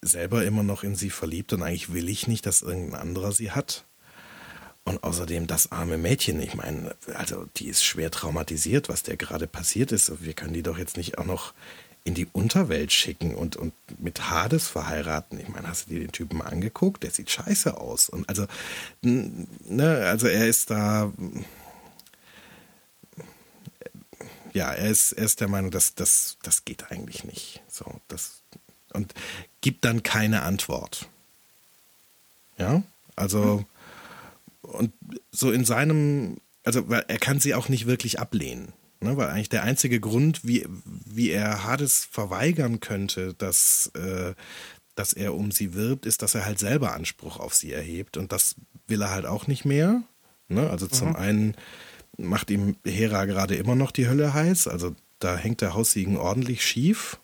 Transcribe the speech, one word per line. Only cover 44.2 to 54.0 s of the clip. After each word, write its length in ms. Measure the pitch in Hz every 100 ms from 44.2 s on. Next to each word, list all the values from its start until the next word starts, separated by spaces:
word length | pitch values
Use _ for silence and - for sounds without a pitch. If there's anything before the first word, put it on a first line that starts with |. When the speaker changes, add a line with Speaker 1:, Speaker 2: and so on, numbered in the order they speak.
| 90 92 - - - - _ -
Speaker 1:
dass 160 | 98
er 220 | - 101 80
um 160 | 104
sie 220 | 98 101 90
wirbt, 300 | 113 135 110
ist, 160 | -
dass 120 | 107 117
er 100 | 98
halt 140 | 104
selber 360 | 101 143 117 -
Anspruch 440 | 85 - - -
auf 160 | - -
sie 180 | 78
erhebt. 440 | 67 80 85 98 -
Und 160 | 92
das 240 | 95 - - - - -
will 140 | 110
er 80 | 101
halt 160 | 95 -
auch 200 | 104 -
nicht 180 | 135 143
mehr. 380 | 143 165 240 233 _ _ _ -
Ne? 200 | 95 151
Also 200 | 85 95
zum 220 | 131 -
Speaker 2:
Mhm. 60 | 82
Speaker 1:
einen 380 | 95 107 107 - - - - - - -
macht 340 | 90 101 -
ihm 240 | 101 101 98 -
Hera 420 | 98 110 104 98
gerade 280 | 95 95 98
immer 220 | 117 127
noch 160 | 135
die 160 | -